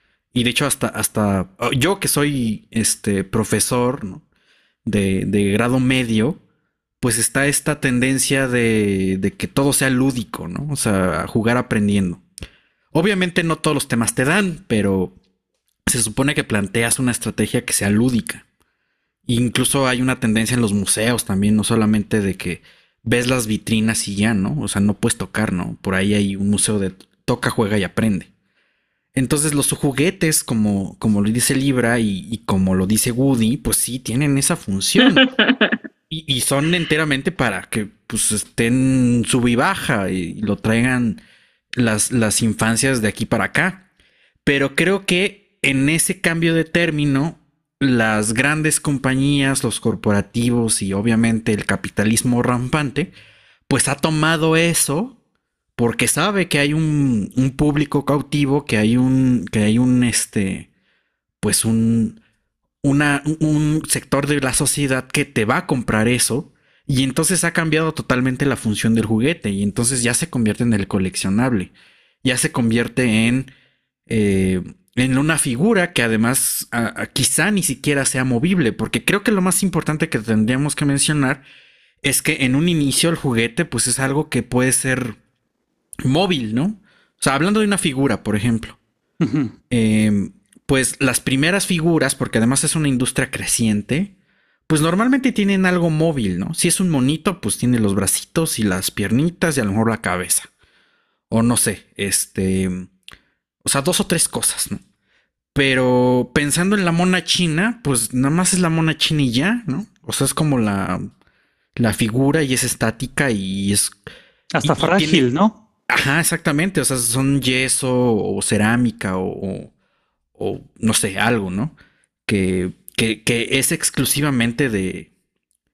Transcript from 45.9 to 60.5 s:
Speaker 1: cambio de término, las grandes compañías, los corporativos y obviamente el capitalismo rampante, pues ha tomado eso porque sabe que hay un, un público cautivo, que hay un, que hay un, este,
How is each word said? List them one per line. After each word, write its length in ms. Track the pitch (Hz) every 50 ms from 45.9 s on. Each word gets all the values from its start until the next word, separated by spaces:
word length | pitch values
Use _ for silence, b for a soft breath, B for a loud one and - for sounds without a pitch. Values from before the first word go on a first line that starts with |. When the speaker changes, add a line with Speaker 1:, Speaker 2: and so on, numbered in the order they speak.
| 160 165 - - 185 -
Speaker 1:
cambio 320 | - 175 165 165 165 165 165
de 120 | 165 156
término, 760 | 160 - 170 170 165 156 147 147 147 135 135 143 170 - - _ _ _ _ _ _ _ -
las 540 | 139 135 123 117 113 110 107 107 107 107 113
grandes 440 | 113 131 143 151 156 151 156 147 -
compañías, 840 | - 156 143 127 - 131 131 131 135 143 143 139 139 135 135 - -
los 160 | 117 104 -
corporativos 1040 | - 117 104 90 - 107 101 101 95 - - 120 120 123 120 120 117 113 107 - 104
y 100 | 98 98
obviamente 640 | 98 101 117 113 110 117 113 113 110 - - 107
el 100 | 98 -
capitalismo 800 | - 101 - - - - - 101 110 113 - - 123 123 120 120
rampante, 720 | 120 123 120 123 123 - 151 147 127 101 143 160 - b b b b b b b b b b b
pues 220 | b 139 123 - 135
ha 60 | -
tomado 640 | - - 165 156 156 156 160 165 156 156 160 160
eso 640 | 160 170 170 165 - - - 139 160 226 262 254 _ _ _ _ _ _ _ _ _ _ _ _
porque 320 | - 120 117 - - 123 113
sabe 380 | - 143 160 202 202 196 175
que 120 | 180 - 147
hay 160 | 143 147 151
un, 580 | 156 160 156 151 147 139 135 120 107 95 - -
un 160 | 123 131 135 127
público 520 | - 147 151 143 147 147 - - 143 135
cautivo, 600 | - 139 147 127 - - 147 143 131 139 147 139
que 100 | - 120
hay 220 | 107 107 110 117 123
un, 480 | 127 131 131 131 131 127 127 120 85 -
que 100 | - 110
hay 180 | 104 107 107 120
un, 260 | 127 127 127 123 123
este, 680 | 120 110 - - - - 113 98 95